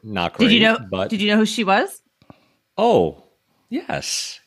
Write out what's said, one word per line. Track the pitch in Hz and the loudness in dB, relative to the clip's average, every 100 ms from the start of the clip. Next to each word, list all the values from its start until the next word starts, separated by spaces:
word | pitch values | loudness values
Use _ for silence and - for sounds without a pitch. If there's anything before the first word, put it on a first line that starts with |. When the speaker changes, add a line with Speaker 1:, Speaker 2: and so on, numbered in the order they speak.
Speaker 1:
not | 107 98 85 - | -10 -4 -4 0
great. | 233 | 2
Speaker 2:
Did | |
you | 226 | 4
know? | 220 226 202 | 4 2 -4
Speaker 1:
But | - 98 | -4 -4
Speaker 2:
Did | 214 | -2
you | 208 | 0
know | 214 | 2
who | 214 | 2
she | 226 | 0
was? | 190 202 381 - _ _ _ - _ _ _ - | 0 0 0 -6 _ _ _ -20 _ _ _ 0
Speaker 1:
Oh, | 240 165 80 - _ _ _ _ _ | 2 4 2 -4 _ _ _ _ _
yes. | 262 359 - - - - - | -10 -6 -6 -6 -8 -8 -8